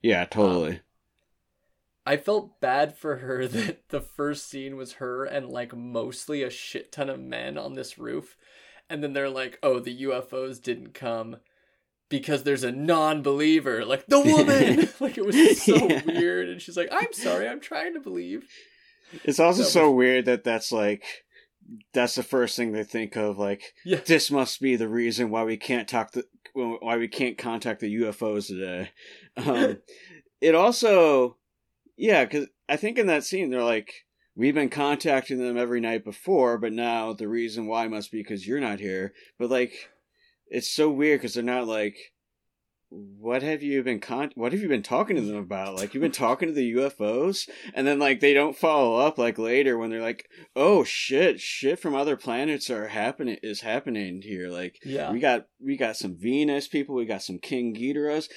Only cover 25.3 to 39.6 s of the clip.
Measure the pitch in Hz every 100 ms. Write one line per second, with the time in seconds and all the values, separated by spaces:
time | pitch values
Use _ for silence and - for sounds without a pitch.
25.3 | 110 113 110 - 123 113 123 110 127 -
26.3 | _ - 135 120 113 113 117 117 - 127
27.3 | - 117 113 117 107 110 107 113 104 113
28.3 | 104 101 92 92 90 92 - - - -
29.3 | - - - 269 - _ - - - _
30.3 | _ 156 165 208 240 226 190 160 139 123
31.3 | - _ _ _ _ _ - 220 185 127
32.3 | 147 139 _ - 202 208 233 202 151 -
33.3 | 190 165 127 120 113 104 - _ _ _
34.3 | - 131 147 135 147 143 143 - 135 -
35.3 | 127 123 120 120 120 117 113 107 101 -
36.3 | 170 127 117 113 113 120 117 113 104 107
37.3 | 113 117 110 110 113 113 107 104 110 104
38.3 | 104 95 139 127 101 101 95 98 - _
39.3 | - 120 127